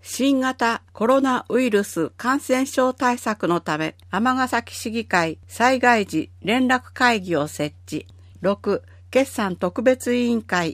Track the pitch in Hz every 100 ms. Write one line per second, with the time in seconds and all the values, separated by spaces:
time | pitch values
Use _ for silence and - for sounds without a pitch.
0 | - - 262 269 262 254 233 226 _ -
1 | 220 269 269 247 - 233 254 202 202 -
2 | 156 _ 240 277 - 254 269 - 254 254
3 | 247 247 - 214 170 170 - 151 156 -
4 | - 185 240 254 254 233 233 - 240 220
5 | 220 185 165 156 - - 240 262 247 233
6 | 196 156 - - 165 240 254 254 - -
7 | 247 226 185 160 151 - 147 - - 151
8 | - - - - 185 196 - 196 - -
9 | - 262 269 - 202 175 180 175 240 254
10 | - 247 240 233 - 180 170